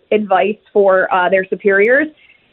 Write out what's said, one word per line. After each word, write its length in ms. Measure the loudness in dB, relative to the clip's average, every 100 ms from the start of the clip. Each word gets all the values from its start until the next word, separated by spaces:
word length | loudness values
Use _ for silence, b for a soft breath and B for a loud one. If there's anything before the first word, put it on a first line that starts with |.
| _
advice 460 | -4 -2 -2 -2 -6 _
for, 400 | 0 2 2 0
uh, 180 | -2 0
their 160 | -2 -2
superiors. 600 | -4 0 0 2 0 -2 b b b _